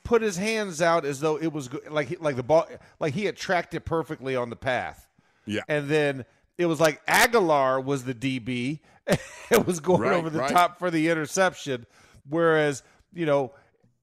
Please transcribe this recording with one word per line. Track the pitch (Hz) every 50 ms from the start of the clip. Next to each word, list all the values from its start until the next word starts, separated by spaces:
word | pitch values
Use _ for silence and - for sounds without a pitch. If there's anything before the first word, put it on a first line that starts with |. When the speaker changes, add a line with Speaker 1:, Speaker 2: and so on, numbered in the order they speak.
| -
Speaker 1:
put | - 240 226 226
his | 214 185
hands | 170 202 220 226 220 208 196 170 147 175
out | 170 170 170 147
as | 139 143 131
though | 151 156 156
it | 143 160 165 147
was | 151 135 123
go-, | 147 151 - -
like | 151 151 147 117
he, | 175
like | - 160 151 139
the | 120 123
ball, | 117 156 165 160 - - - - - _ -
like | 156 160 123
he | 185 208
had | 180 -
tracked | - - - 190 170 170 - 165
it | 156 -
perfectly | - 165 165 151 - 156 - 120 135 131
on | 123 123 120
the | 113
path. | - - 131 127 113 90 78 73 - - _ _ _ _ _ _ _ -
Speaker 2:
Yeah. | 107 104 101 - -
Speaker 1:
And | 151 147 143 139
then | 151 156 147 143 139 131 120 _ _ _ _ _ _ -
it | 175
was | 170 160 135
like | 165 156 143 - -
Aguilar | - 160 190 226 247 233 233 190 165 151 143 135 131 131 135
was | 131 135 139 135 123
the | 131 127
D | 113 120 135 131 127
B. | 107 127 127 123 120 135 160 156 _ _ _ _ -
<laughs> | - 202 - - - - - - -
It | 240 214 -
was | 196 185 160
going | 139 175 180 175
Speaker 2:
Right, | - - 185
Speaker 1:
over | 175 160 165
the | 151 160
Speaker 2:
right. | 127 143
Speaker 1:
top | 151 175 175 170 175 -
for | 175 180
the | 165 160 156 165
interception, | 170 160 151 135 - 180 190 180 139 - - 147 131 120 117 _ _ _ _ _ _ - _ 139
whereas, | 147 165 170 165 160 156 151 147 139 - - _ _ _ _ _ -
you | 175 170
know, | 151 143 143 135 120 - - _ _ _ _ _ _ _ _